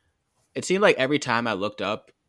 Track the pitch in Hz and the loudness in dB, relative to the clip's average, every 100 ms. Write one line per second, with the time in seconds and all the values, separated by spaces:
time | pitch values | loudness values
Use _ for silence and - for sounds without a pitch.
0 | _ _ _ _ _ 139 - 185 202 - | _ _ _ _ _ -10 -2 2 4 4
1 | 131 147 131 117 120 98 104 - 98 110 | 2 0 0 -2 0 -2 -4 -4 -4 -6
2 | - _ | -8 _